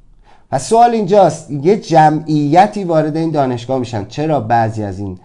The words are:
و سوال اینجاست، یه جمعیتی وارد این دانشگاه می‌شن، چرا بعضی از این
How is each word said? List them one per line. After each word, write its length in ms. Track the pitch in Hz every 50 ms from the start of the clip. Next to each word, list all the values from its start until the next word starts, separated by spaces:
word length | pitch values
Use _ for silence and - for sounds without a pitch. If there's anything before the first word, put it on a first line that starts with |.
| _ _ _ _ _ _ - _ _ -
و 60 | - 139
سوال 320 | - - 220 226 240 240
اینجاست، 600 | 233 226 202 160 208 208 185 156 - - - -
یه 260 | 147 139 139 180 226
جمعیتی 1080 | - - - 165 156 156 151 156 151 156 156 156 151 147 143 156 180 208 208 - 208 196
وارد 320 | 170 165 156 156 156 147
این 140 | 160 165 165
دانشگاه 480 | 156 147 135 131 120 113 117 - 131 131
می‌شن، 260 | 123 113 117 104 95
چرا 360 | - - 147 151 160 151 131
بعضی 420 | 107 110 120 117 113 110 117 110
از 160 | 104 101 92 95
این 200 | 101 95 90 90